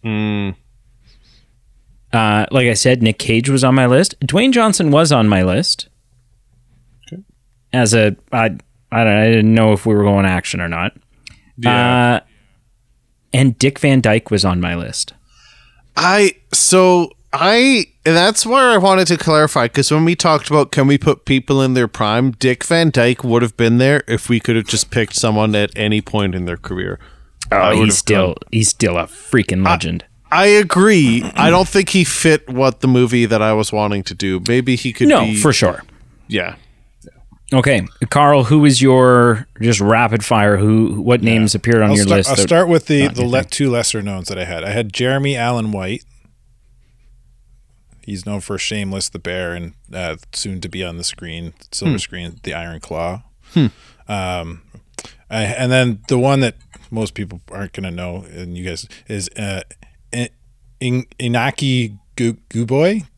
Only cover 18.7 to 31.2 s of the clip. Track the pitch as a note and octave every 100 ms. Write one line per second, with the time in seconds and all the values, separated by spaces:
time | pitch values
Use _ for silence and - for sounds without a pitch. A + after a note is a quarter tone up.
18.7 | A3 F#3+ F#3+ E3+ E3+ - D#3 D3+ D3 A#2+
19.7 | C3+ C3+ D3+ E3 E3+ E3+ D3+ - D3+ C3+
20.7 | - C#3 C#3+ D#3+ C#3 - C3+ B2 C3+ C3
21.7 | B2+ A#2 - G#2+ A2 C3 A2+ C3 B2 -
22.7 | E3 E3 C3 A#2+ B2 B2+ A#2 A#2 - A#2
23.7 | A#2+ C3 D3 - A2+ - A#2+ - A2+ G#2+
24.7 | G#2+ - B2 A2 - A#2 G#2+ G#2+ G#2 G#2
25.7 | - G#2+ G#2+ G#2 A2 G2 F#2 F2 E2+ -
26.7 | F#2 F#2 F#2 - - - _ - G2 F#2+
27.7 | G#2+ A2 G2+ - G2+ F#2 - - A2+ A2
28.7 | - A2 F2 E2 - - B2+ - F#2 F#2+
29.7 | - E2 E2+ - _ _ D#3+ G3 G#3 F#3+
30.7 | F3+ G3+ G3 C3+ A2+